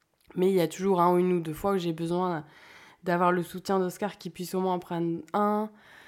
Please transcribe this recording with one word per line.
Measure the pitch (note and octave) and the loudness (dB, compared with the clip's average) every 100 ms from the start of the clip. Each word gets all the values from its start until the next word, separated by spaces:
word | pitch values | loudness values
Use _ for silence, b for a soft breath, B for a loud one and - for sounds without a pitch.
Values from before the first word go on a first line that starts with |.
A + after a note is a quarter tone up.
| _ _ _ E3+ | _ _ _ 0
Mais | F#3 | 2
il | F#3+ | 4
y | |
a | D#3+ | 2
toujours | - F#3+ F3+ | 0 0 4
un | F3 | 4
ou | F3+ | 4
une | F3+ | 4
ou | F3 | 0
deux | D#3+ | -2
fois | D3+ G3 | -4 -2
où | G3 | 0
j'ai | E3+ | -2
besoin | D#3+ E3 F3 F#3 D#3+ D3 B B B B B | -4 -2 -2 -2 -4 -8 B B B B B
d'avoir | F3+ F3 F3+ | -2 2 4
le | F3+ | 2
soutien | E3+ F#3 F3 G3 | -2 -6 -2 0
d'Oscar | F3+ F3 G3+ - | 0 -4 -8 -8
qui | F3+ | -14
puisse | - F3 | -12 -6
au | F#3 | -2
moins | F#3 | -2
en | F3+ | -2
prendre | F3 E3+ E3+ E3 - | -4 -4 -2 -4 -4
un, | G#3 G#3 G#3 G#3+ G#3+ B B | 0 0 0 -4 -10 B B